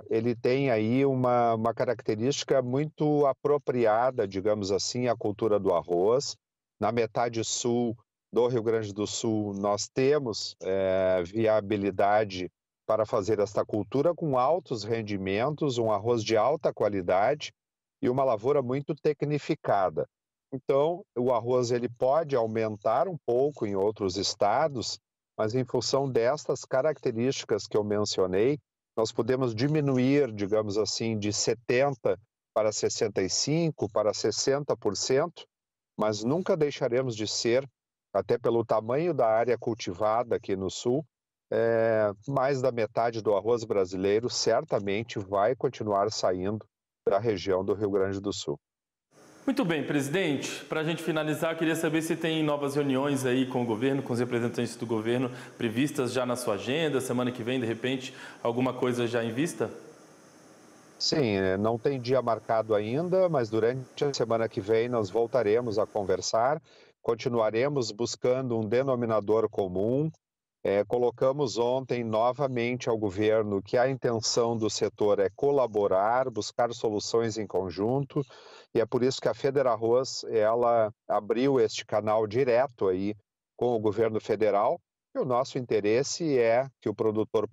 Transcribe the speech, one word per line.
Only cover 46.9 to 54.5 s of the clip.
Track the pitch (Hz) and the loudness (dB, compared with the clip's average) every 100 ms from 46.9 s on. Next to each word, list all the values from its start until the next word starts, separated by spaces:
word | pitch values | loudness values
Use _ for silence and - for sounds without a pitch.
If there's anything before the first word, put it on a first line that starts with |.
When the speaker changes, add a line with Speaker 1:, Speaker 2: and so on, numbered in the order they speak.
| _ - | _ -2
Speaker 1:
da | 98 | 0
região | 120 101 85 92 | 0 -2 0 0
do | 98 | 0
Rio | 98 104 | -2 0
Grande | 98 95 98 | 0 0 -2
do | 101 | -4
Sul. | 95 - 73 _ _ _ _ _ _ - - | -6 -6 -10 _ _ _ _ _ _ -20 -10
Speaker 2:
Muito | - 269 | -4 -2
bem, | 202 165 | 0 0
presidente. | 135 147 131 170 180 135 120 - - | 0 -2 0 0 0 -2 -4 -10 -6
Pra | 156 | -4
gente | 156 170 | -2 -4
finalizar, | - 156 151 147 165 165 | -2 -2 -2 -2 -2 0
queria | 160 | 0
saber | 160 165 156 | 0 0 0
se | 160 160 | -2 -2
tem | 170 160 | -2 0
novas | 156 147 139 | 0 0 -2
reuniões | 135 143 131 143 139 127 | 0 0 2 2 0 2
aí | 127 | 2
com | 127 127 | 0 0
o | 120 | -2
governo, | 107 131 135 | 0 0 0
com | 120 | -2
os | 120 | -2
representantes | 123 123 117 | 0 0 -2